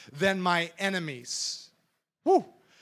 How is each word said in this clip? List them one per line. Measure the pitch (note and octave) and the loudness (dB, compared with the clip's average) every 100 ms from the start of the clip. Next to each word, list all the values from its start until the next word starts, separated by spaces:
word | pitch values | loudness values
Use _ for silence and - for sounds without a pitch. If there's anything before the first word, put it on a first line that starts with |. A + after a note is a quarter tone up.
| - | -20
than | C#3+ G3 F#3+ | -2 0 2
my | F3+ F3 E3+ - | 2 0 -2 -4
enemies." | G3 F#3+ D#3+ B2+ A#2+ - - - - _ _ _ _ _ | -4 -2 -6 -10 -10 -8 -6 -8 -14 _ _ _ _ _
Woo. | - F#4 - _ _ _ | 4 4 2 _ _ _